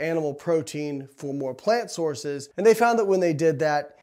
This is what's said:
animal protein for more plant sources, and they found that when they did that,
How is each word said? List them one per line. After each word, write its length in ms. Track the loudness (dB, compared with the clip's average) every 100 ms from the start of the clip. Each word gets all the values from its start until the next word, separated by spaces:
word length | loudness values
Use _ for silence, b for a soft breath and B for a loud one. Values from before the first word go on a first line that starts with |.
animal 320 | -4 -2 -4
protein 720 | -6 -2 -2 -2 -6 -6 -8 -10
for 180 | -12 -8
more 220 | -6 -6
plant 360 | -6 0 0 -2
sources, 580 | -4 -4 -4 -8 -8 -10 2
and 100 | 4
they 80 |
found 240 | 6 4 2
that 60 |
when 160 | 2 2
they 140 | 2
did 240 | 2 2 2
that, 400 | 2 0 -4 _